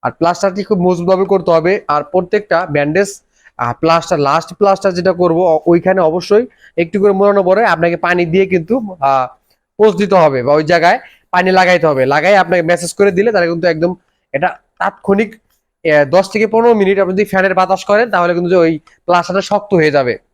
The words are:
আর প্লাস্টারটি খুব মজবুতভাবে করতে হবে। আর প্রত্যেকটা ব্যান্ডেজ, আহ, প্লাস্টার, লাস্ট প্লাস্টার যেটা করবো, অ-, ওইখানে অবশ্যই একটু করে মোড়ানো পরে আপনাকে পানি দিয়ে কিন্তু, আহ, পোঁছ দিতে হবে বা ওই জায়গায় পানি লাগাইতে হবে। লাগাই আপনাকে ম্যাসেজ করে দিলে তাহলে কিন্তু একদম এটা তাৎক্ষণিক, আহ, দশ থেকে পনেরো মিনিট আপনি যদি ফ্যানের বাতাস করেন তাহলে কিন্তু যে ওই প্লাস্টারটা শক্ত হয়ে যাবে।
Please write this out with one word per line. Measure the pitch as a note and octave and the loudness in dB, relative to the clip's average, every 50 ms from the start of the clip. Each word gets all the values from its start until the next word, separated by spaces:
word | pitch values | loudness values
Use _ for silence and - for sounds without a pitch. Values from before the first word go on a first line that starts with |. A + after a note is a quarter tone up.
| - | -6
আর | B2 | -8
প্লাস্টারটি | B2 _ E3 E3+ F3 F3 - G3 F3+ G3+ G3 | -6 _ -2 -2 -2 0 -2 -4 -2 -4 -4
খুব | - G#3+ F#3 | -4 -2 0
মজবুতভাবে | F3 F3+ F#3 E3+ F3 F3+ F#3+ F#3 G3 | 0 0 0 0 0 -2 0 0 0
করতে | F#3 G3 F#3+ E3 F3+ | 0 0 -2 0 0
হবে। | E3+ E3 D#3 F3 F#3+ G#3 - - | 0 0 2 0 -2 -2 -2 -4
আর | D3 D3 C#3+ | -4 -4 -4
প্রত্যেকটা | - - F#3 F3+ F3+ - G#3 G#3 _ F3 E3 F#3 E3+ | -2 -4 -4 -2 -2 -4 -4 -2 _ -2 -2 -2 -2
ব্যান্ডেজ, | C#3+ C#3+ C#3+ D3 D#3 F3+ G3+ G3 G3+ - _ _ _ _ _ _ _ - | -2 -2 -2 0 0 -2 -2 -2 -6 -16 _ _ _ _ _ _ _ -8
আহ, | A#2+ A#2+ A#2+ _ | -6 -6 -6 _
প্লাস্টার, | - D#3+ E3 E3+ D#3 - F#3 D3+ | 0 0 0 0 0 -2 -2 -2
লাস্ট | C#3+ C#3 C#3 E3 E3 - F3+ | 0 0 0 -2 -4 -6 -6
প্লাস্টার | _ G#3 G3+ G3 F#3+ - G3 F3+ | _ 0 0 0 0 -2 -4 -4
যেটা | F3 F3 F#3+ F3+ | -2 -2 -2 -2
করবো, | F3 F3+ F3 E3 E3 F#3 F3 D#3+ | 0 0 0 0 0 2 0 0
অ-, | D#3 - | 0 2
ওইখানে | F3 E3+ F3 E3+ F#3 F#3+ F#3+ | 2 2 2 2 0 0 2
অবশ্যই | F3 D#3 D#3 F3+ E3+ - G3+ G#3+ B3 B3 _ _ _ - _ | 0 0 -2 -2 -2 0 0 0 0 -2 _ _ _ -12 _
একটু | - E3+ E3 - G#3 | -6 -6 -4 -2 0
করে | F#3+ G#3 G3 | 0 0 2
মোড়ানো | F#3+ G3+ G3+ G3+ G3+ F#3+ | 2 2 2 2 2 2
পরে | F3 F#3 G3+ A#3 | 2 2 2 2
আপনাকে | G#3+ E3+ D#3+ E3 F3 E3+ | 0 0 0 0 -2 -2
পানি | E3+ - E3+ F3 F3+ F3 | -2 -2 -2 0 0 -2
দিয়ে | D#3+ D#3+ F#3+ F#3+ | 0 0 0 0
কিন্তু, | F#3 F3+ F3+ D#3+ D#3+ A3+ C4 A3+ G3+ F#3 E3+ | 0 0 -4 -2 -2 -4 -4 -4 -8 -10 -4
আহ, | C#3 C#3 C3+ C3+ B2+ - - _ _ _ _ _ _ _ _ _ | -2 0 0 0 -2 -4 -8 _ _ _ _ _ _ _ _ _
পোঁছ | G#3 A3 F#3+ | 2 2 2
দিতে | E3+ G#3 F#3+ G3 | 0 -2 2 2
হবে | F#3 E3 D3+ C3+ C3 A#2+ | 4 4 4 2 0 0
বা | B2+ C#3+ | 2 0
ওই | D#3 D#3 | 0 2
জায়গায় | D3+ F3 E3+ D#3 E3+ G3+ C4 - - _ _ _ _ | 2 0 2 2 2 0 0 -4 -12 _ _ _ _
পানি | - F3+ F3+ F#3+ F#3 | -2 -2 0 2 2
লাগাইতে | F#3 F#3 F3+ F3+ F3 D3 | 2 4 2 2 2 2
হবে। | D#3+ D3 C3 C3 | 0 0 2 0
লাগাই | C3 C#3+ D3+ D3+ F3+ G#3 | 0 0 0 2 2 2
আপনাকে | G3 F3+ E3 F3+ F3+ E3 | 2 2 2 0 -2 0
ম্যাসেজ | D#3+ F3 E3+ E3+ E3+ - | 0 -2 -2 -2 -10 -2
করে | - G3+ G3+ | 0 0 0
দিলে | F#3 F3 G3+ A#3+ A3 | 2 0 -2 0 0
তাহলে | G3 F3 E3 | 0 0 0
কিন্তু | E3+ E3+ E3 | -2 -2 -2
একদম | F3 E3 D#3 E3 F3 F#3 - _ _ _ _ _ _ - | -2 -2 0 -2 -4 -4 -6 _ _ _ _ _ _ -6
এটা | C#3 E3 F3+ - - _ _ _ _ | -4 -4 -4 -6 -8 _ _ _ _
তাৎক্ষণিক, | - F#3+ - _ _ - G3 G3 A3+ G#3 - | -6 -6 -6 _ _ -2 -2 -2 -2 -4 -6
আহ, | - _ _ _ _ _ _ _ _ _ E3 D3+ D3 D3 | -20 _ _ _ _ _ _ _ _ _ 0 2 2 2
দশ | C3+ C#3 F#3 F#3+ F#3+ | 2 2 0 0 0
থেকে | - G#3+ A3 | -2 -2 -2
পনেরো | G#3 G#3+ A3+ A#3 A#3+ A#3 | 0 0 2 2 4 2
মিনিট | G#3+ G3 F#3+ G3 F#3+ | 2 2 0 2 0
আপনি | G3 F3+ F#3 | 0 -2 0
যদি | F#3 G#3+ | -2 -2
ফ্যানের | G3 - F#3+ F#3 G3 F#3 | -2 0 -2 0 0 0
বাতাস | F#3 F#3 F3+ F#3+ F#3 - | 0 0 0 -2 -4 -2
করেন | - G3+ G#3 A#3+ A#3+ | -2 0 0 0 0
তাহলে | G3+ F3+ F3 F3 F3 | 0 -2 0 0 -2
কিন্তু | E3+ F3 F3 | -2 -2 0
যে | F3+ | 2
ওই | F3+ E3+ D#3+ E3 D3+ | 2 2 2 0 -4
প্লাস্টারটা | _ _ _ _ _ - F3 F3 E3+ - F3+ G3 F#3+ | _ _ _ _ _ 0 0 0 0 0 -4 -4 -4
শক্ত | - G#3 G#3 G#3 - G3+ | -2 -4 -4 -2 0 0
হয়ে | F3 D3+ D3+ | 0 2 2
যাবে। | C#3+ C#3+ C3+ B2 A2 - _ _ | 2 2 0 0 -4 -6 _ _